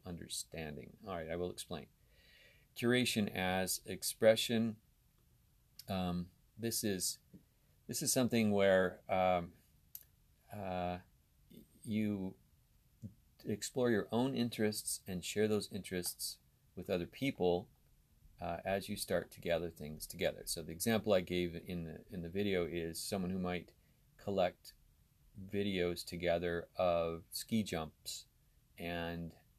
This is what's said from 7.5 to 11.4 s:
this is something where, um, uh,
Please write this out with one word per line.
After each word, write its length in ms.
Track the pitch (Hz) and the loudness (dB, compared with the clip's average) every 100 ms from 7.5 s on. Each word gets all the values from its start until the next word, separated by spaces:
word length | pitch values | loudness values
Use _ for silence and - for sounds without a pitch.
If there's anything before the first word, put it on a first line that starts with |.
| _ _ _ - | _ _ _ -8
this 140 | 127 | -2
is 100 | 147 | 2
something 400 | 135 120 117 107 | 2 4 4 4
where, 480 | 101 98 95 90 - - | 6 8 8 6 0 -2
um, 400 | 95 92 90 85 - _ _ _ - - _ _ _ _ | 4 4 4 0 -12 _ _ _ -20 -20 _ _ _ _
uh, 440 | 104 95 90 90 90 - _ _ _ | -8 -4 -2 -2 -4 -10 _ _ _